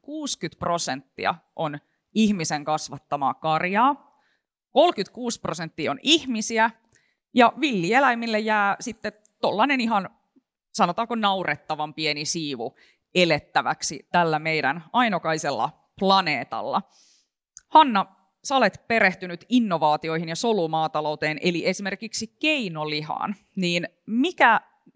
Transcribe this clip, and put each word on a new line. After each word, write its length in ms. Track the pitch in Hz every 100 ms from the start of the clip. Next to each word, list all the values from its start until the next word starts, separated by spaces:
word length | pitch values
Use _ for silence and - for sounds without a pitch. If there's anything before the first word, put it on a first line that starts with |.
kuusikymmentä 580 | - 311 285 - 165 -
prosenttia 760 | 175 170 - 131 - - 95 165 _ -
on 240 | 160 147 - _ _
ihmisen 500 | 208 214 196 156 151
kasvattamaa 680 | 147 151 - 139 - 147 131
karjaa, 840 | - 160 156 180 202 262 277 _ _ _ _ _ _ _
kolmekymmentäkuusi 680 | 247 349 277 185 - 240 -
prosenttia 520 | - 160 165 - 156
on 80 | 277
ihmisiä, 680 | - 320 262 220 214 226 220 - _ _ _ _ _
ja 200 | 240 233 -
villieläimille 800 | 294 208 170 240 269 233 233 214
jää 360 | 220 214 202 -
sitten 340 | 226 214 214 - _ _
tollanen 400 | 202 185 262 262
ihan, 280 | 226 208 180 _ _ _ _ _ _
sanotaanko, 420 | - 180 175 233 240
naurettavan 800 | 202 190 170 147 - 151 151
pieni 320 | 156 151 147 151
siivu 500 | 175 147 123 117 - _ _ _ 180
elettäväksi 920 | 175 147 - 147 120 156 - 156 -
tällä 280 | 175 170 156
meidän 440 | 160 156 135 165 -
ainokaisella 760 | 233 240 175 160 160 151 120 127 - _ -
planeetalla. 840 | 190 190 175 131 123 113 107 143 - _ _ _ _ _ _ - -
Hanna, 380 | 311 294 208 - _ _ _
sä 120 | - 269
olet 280 | 208 - -
perehtynyt 580 | 226 196 165 180 175 -
innovaatioihin 800 | 247 220 165 151 147 160 160 165
ja 60 | 165
solumaatalouteen, 1000 | 233 208 160 160 156 156 151 151 151 156
eli 260 | 180 170 180
esimerkiksi 600 | 185 196 190 226 - 220
keinolihaan, 1080 | _ 302 302 202 156 151 151 151 - - 202 _ -
niin 320 | 180 175 - _ -
mikä 560 | 226 330 - 262 214 - _ _